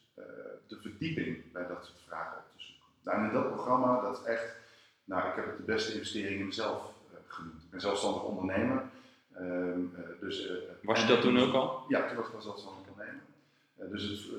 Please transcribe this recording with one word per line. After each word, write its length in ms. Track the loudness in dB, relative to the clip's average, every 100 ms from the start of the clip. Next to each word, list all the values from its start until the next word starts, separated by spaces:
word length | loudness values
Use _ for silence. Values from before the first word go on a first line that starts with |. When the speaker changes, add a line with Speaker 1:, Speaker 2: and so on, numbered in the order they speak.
| _
Speaker 1:
eh, 100 | -18 -14 -14 -12 -14 -14
de 100 | -12
verdieping 720 | -12 -6 -2 -2 -2 -4 -8
bij 140 | -8 -6
dat 180 | -6 -10
soort 140 | -20 -10
vragen 300 | -8 -6 -10
op 60 | -14 -18
te 80 |
zoeken. 200 | -20 -20 _ _
Nou, 160 | -2 0
en 60 |
in 80 | 2
dat 200 | 2 2
programma, 480 | 0 2 4 6 4
dat 180 | 2 -2
is 60 |
echt, 320 | -2 -2 -2 -8 -18 -20 -20 _
nou, 240 | -4 -2 0
ik 60 | -2
heb 100 | -4
het 100 | -4
de 60 |
beste 300 | 0 2 2
investering 480 | -2 -2 -2 -2 -2
in 60 | -2
mezelf, 360 | -2 -2 -2 -6 -14 -20
eh, 40 | -20 -14
genoemd. 360 | -12 -12 -14
Ik 80 | -12
ben 100 | -4
zelfstandig 420 | 0 2 2 0
ondernemer. 600 | 0 0 2 4 4 2 -2 -10 -20 -20 _
Ehm, 480 | -8 -4 0 0 0 -2 -4
eh, 240 | -12 -8
dus, 260 | -6 -4 -4
eh, 80 | -4 -6 -4
Speaker 2:
Was 140 | 2 4
je 60 |
Speaker 1:
en 40 | 8
Speaker 2:
dat 100 | 8
toen 180 | 8 8
ook 160 | 8
al? 300 | 6 4 0 0
Speaker 1:
Ja, 180 | 2 2
toen 100 | -2
was 120 | -6
ik 60 |
al 60 | -8
zelfstandig 480 | -10 -10 -12 -14 -14
ondernemer. 340 | -14 -12 -14 -16 -20 _ _ _ -14
Eh, 120 | -8
dus 120 | -6
het, 180 | -4 -6 -8